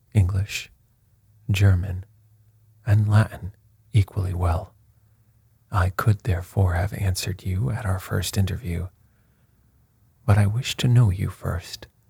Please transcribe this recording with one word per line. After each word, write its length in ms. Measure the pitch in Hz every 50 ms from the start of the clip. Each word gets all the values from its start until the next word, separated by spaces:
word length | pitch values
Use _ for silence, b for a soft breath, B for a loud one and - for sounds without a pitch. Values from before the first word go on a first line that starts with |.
| _ _ -
English, 580 | 107 95 87 95 98 98 101 - - - - _ _ _ _ _ _ _ _ _ _ _ _ _ _ _ -
German, 560 | 104 95 101 101 95 90 90 95 92 92 - - _ _ _ _ _ _ _ _ _ _ _ _ _ _ -
and 220 | - 104 107 107 104
Latin 460 | 107 107 110 - - - - 92 - _ _ _ _ _ _ _
equally 420 | - 107 95 - - - 92 92 92
well. 420 | 87 90 87 82 82 - - _ _ _ _ _ _ _ _ _ _ _ _ _ _ _ _ _ _ _ _
I 180 | - 101 87 92
could 300 | - - - - 107 101
therefore 540 | - - 90 85 87 - - - 98 92 87
have 200 | 85 87 98 -
answered 500 | - 101 95 92 - - - 95 - -
you 260 | - 92 90 113 131
at 140 | 113 104 113
our 140 | 104 95 92
first 380 | - - 110 98 90 - - -
interview, 500 | 98 92 92 85 - 87 85 82 85 95 _ _ b b b b b b b b b b b b _ _ _ _ _ _ _ _ _ _ _ _ _
but 120 | - 104 104
I 80 | 104
wish 320 | 101 104 120 131 - - -
to 100 | - 127
know 220 | 123 117 127 104
you 200 | 90 95 95 92
first, 580 | 92 - - 95 87 90 - - - - - - _ _ _ _